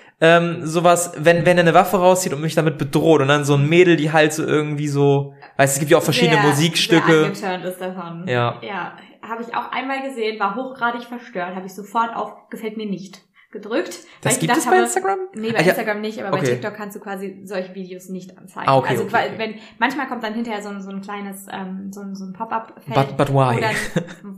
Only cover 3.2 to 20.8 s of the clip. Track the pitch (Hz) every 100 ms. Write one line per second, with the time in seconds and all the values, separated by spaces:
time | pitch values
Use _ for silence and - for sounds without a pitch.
3.2 | 135 147 139 143 143 170 180 156 151 156
4.2 | 156 156 131 147 151 147 147 143 143 139
5.2 | 139 - - - 139 143 151 160 - 139
6.2 | - - 151 139 170 165 - 160 165 156
7.2 | 156 - 202 185 185 185 185 185 170 170
8.2 | 175 123 120 - 220 196 - - - _
9.2 | - 233 - - 359 233 269 269 269 233
10.2 | 220 220 190 226 269 254 240 240 - 240
11.2 | - 185 180 185 196 - 202 233 233 -
12.2 | 214 - _ 214 220 220 214 175 - -
13.2 | _ _ _ - 202 254 - - - -
14.2 | - 254 160 277 - 370 330 381 381 392
15.2 | 370 220 220 226 170 254 220 208 220 226
16.2 | 208 190 135 123 208 208 208 - 202 196
17.2 | 196 - 190 196 185 196 180 185 185 185
18.2 | - - - - - 135 - 185 196 220
19.2 | - - 220 - - - 240 269 262 233
20.2 | 214 220 233 208 202 202